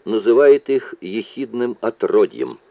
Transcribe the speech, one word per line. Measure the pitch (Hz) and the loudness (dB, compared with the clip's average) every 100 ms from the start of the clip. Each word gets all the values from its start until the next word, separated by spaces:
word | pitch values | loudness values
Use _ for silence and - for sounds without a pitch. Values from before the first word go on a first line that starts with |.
| - | -6
называет | 110 104 120 143 143 - | -4 2 4 6 4 2
их | 135 - - | -4 -4 -16
ехидным | 92 107 104 - 131 117 120 113 | -10 -10 -10 -12 -10 -6 -6 -4
отродьем. | 110 - 104 104 98 60 64 58 _ | -8 -4 0 2 0 -2 -10 -12 _